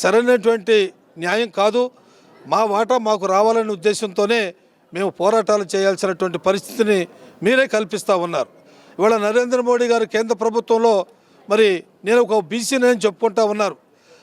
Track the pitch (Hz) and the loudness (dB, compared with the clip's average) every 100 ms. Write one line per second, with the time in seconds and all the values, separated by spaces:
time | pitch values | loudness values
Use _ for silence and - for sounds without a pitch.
0 | 180 214 240 247 220 233 185 220 190 - | 0 2 4 2 2 -2 2 0 0 -6
1 | _ - 170 208 233 196 208 220 247 - | _ -10 -4 -2 -2 0 0 0 -2 -6
2 | _ _ _ - 139 165 220 202 220 254 | _ _ _ -20 -4 -2 0 0 0 0
3 | 220 214 190 190 214 226 220 202 202 208 | 0 -2 0 2 2 2 -2 -2 -2 -2
4 | 214 180 202 233 196 - _ _ _ 165 | -4 -2 0 0 -2 -8 _ _ _ -6
5 | 196 - 180 226 208 208 185 196 196 185 | -6 -2 0 2 2 0 0 -2 0 0
6 | 196 180 185 165 185 196 - - 214 202 | -2 -4 -4 -2 -2 -2 -4 -2 0 0
7 | 170 - - - 180 254 269 214 208 208 | -2 -10 -20 -6 0 2 2 -2 -4 -6
8 | - 190 170 160 123 - _ - - - | -2 -2 0 -4 -6 -10 _ -20 -16 -2
9 | 202 226 208 226 247 247 247 240 240 233 | 0 2 0 0 0 0 0 0 2 0
10 | 220 214 226 226 220 226 226 226 233 208 | 0 -2 -2 -2 -2 -2 0 2 2 2
11 | - _ _ _ - 208 214 175 - _ | -2 _ _ _ -2 2 2 0 -6 _
12 | 185 240 220 214 165 220 226 269 247 240 | 0 0 2 0 -2 -6 -2 0 2 2
13 | 214 196 226 202 220 208 202 151 _ _ | 0 -2 -2 0 0 0 -4 -6 _ _
14 | _ - | _ -20